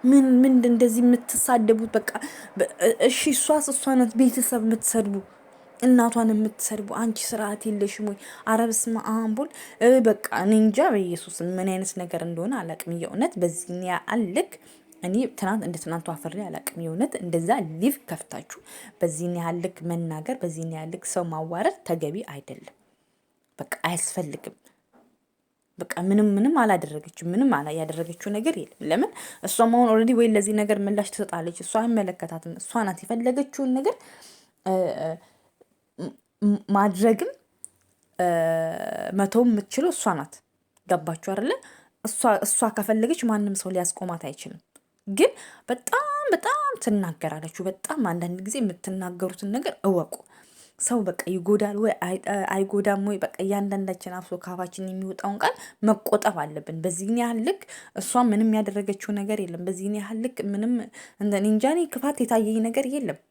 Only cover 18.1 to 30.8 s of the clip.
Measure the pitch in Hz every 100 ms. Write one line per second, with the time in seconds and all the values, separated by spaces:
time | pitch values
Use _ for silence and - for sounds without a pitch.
18.1 | 160 - - - - - - - _ 170
19.1 | 156 175 175 165 175 180 - 170 170 165
20.1 | 156 156 254 175 160 165 160 160 - -
21.1 | 185 175 160 165 170 269 - - 170 151
22.1 | 185 - 139 - 127 - _ _ _ _
23.1 | _ _ _ _ - - - 160 175 -
24.1 | - 156 - - - _ _ _ _ _
25.1 | _ _ _ _ _ _ - - - 180
26.1 | 202 214 202 254 311 220 180 151 151 -
27.1 | - 170 190 269 147 151 160 156 156 165
28.1 | 170 208 208 262 320 - _ 147 175 349
29.1 | - - - 196 - 233 240 240 220 233
30.1 | 240 233 214 202 214 208 208